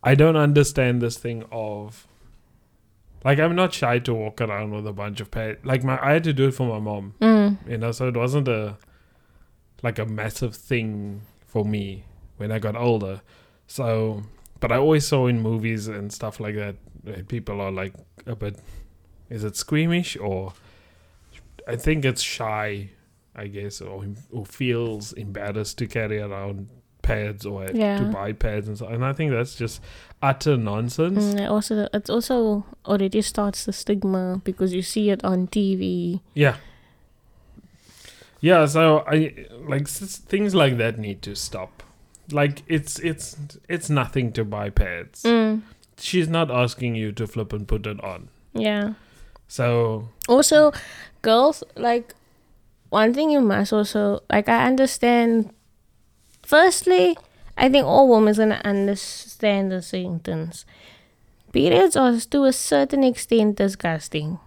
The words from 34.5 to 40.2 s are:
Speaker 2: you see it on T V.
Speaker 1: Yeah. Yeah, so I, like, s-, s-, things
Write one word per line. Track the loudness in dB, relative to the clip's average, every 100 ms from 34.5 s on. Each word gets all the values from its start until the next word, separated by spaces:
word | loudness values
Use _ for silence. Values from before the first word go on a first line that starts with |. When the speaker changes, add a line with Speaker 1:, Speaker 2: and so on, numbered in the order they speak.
| -2 -2
Speaker 2:
you | -2
see | -4 0 0
it | 0
on | 0 0 0
T | 0 0 0
V. | -2 -2 -4 -6 _
Speaker 1:
Yeah. | 2 2 2 -12 -20 _ _ _ _ _ _ _ -20 _ _ _ -20 -20 -20 -20 _
Yeah, | 4 6 6
so | 4 6 4 4
I, | 0 0 -6 -20 -16 -6
like, | -4
s-, | -4 -8
s-, | -12
things | -14